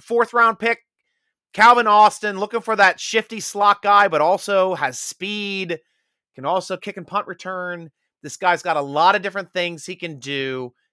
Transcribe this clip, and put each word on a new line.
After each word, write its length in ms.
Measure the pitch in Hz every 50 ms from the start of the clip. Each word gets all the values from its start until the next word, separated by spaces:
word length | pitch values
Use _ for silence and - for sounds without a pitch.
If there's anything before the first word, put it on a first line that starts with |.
fourth 320 | - - 233 233 233 - 233
round 260 | 240 233 226 220 -
pick, 200 | 220 233 233 - _ _ _ _ _ _ _ _ _ _ _ _ _ _ -
Calvin 340 | - 214 240 247 240 233
Austin, 520 | 220 208 208 214 202 - - 214 208 196 190
looking 220 | 208 208 233 226
for 140 | - 220 220
that 240 | 202 196 185 165 -
shifty 400 | - - - 226 214 - 226 208
slot 420 | - - - 202 208 208 202 -
guy, 280 | - 202 202 202 202 190
but 120 | 165 147
also 540 | 151 170 190 - - - 202 190 185 190 180
has 240 | 143 147 131 123 -
speed, 800 | - - - - 185 202 208 208 202 202 196 190 190 170 170 156 _ _ _ _ _ _ _ _ _ _ _
can 80 | 131 131
also 320 | 147 180 190 175 - 185
kick 220 | 175 - 208 196
and 100 | 190 160
punt 200 | - 190 208 202
return. 640 | - 175 - - 185 185 180 180 175 175 170 165 151 _ _ _ _ _ _ -
This 140 | 143 -
guy's 260 | - 190 180 175 - -
got 140 | 175 160
a 40 | 151
lot 340 | 143 139 143 151 165 185 202
of 60 | 208
different 320 | 185 202 190 202 185 - -
things 320 | 180 175 175 170 151 -
he 100 | - 185
can 220 | - 175 165 156
do 560 | 131 120 139 143 139 135 135 131 131 127 123 - _ _ _